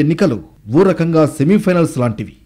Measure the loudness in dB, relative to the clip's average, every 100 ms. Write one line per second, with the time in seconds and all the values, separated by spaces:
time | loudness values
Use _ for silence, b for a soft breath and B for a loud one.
0 | 2 0 -2 -2 -8 _ -4 2 2 0
1 | 0 2 0 0 0 0 2 0 0 -2
2 | -4 -4 -10 -16